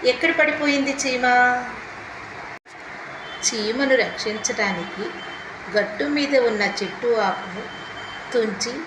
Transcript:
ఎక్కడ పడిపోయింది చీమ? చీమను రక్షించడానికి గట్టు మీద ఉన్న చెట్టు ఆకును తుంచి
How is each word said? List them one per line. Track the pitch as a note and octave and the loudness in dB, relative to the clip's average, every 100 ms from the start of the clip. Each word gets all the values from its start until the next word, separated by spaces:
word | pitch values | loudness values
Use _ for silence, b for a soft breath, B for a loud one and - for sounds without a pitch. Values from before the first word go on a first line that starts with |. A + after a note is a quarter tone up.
ఎక్కడ | B3+ B3 E4 D#4+ | 2 4 2 4
పడిపోయింది | D4+ D4+ D4 C#4+ C#4 | 2 4 2 2 0
చీమ? | C#4 C4+ B3+ B3 B3 B3 B3 B3 - - - - - - - - - - - - - - - - - | 0 0 2 4 6 6 4 -2 -10 -12 -14 -14 -14 -12 -12 -12 -14 -16 -16 -14 -12 -12 -12 -12 -2
చీమను | - A#3 G#3 B3 C#4 B3+ | -2 0 -2 0 4 4
రక్షించడానికి | - - A3 G#3+ - A3+ G3+ F3+ F3 - G#3 - - - - - - G3+ | 4 -2 -4 -2 -2 0 0 0 -4 -6 -6 -8 -10 -12 -12 -12 0 0
గట్టు | G3+ - | 2 -2
మీద | C#4+ D4 C#4+ C4+ | 0 2 4 6
ఉన్న | A#3 G#3+ | 6 2
చెట్టు | G3 - F#3 - A#3+ A3 | 0 0 -4 -2 2 4
ఆకును | G3 F#3 F#3+ F#3 - - - - - - - | 2 0 -6 -8 -10 -10 -12 -12 -12 -12 -2
తుంచి | B3 A3 F#3+ A#3+ C4+ | 0 2 0 -4 -4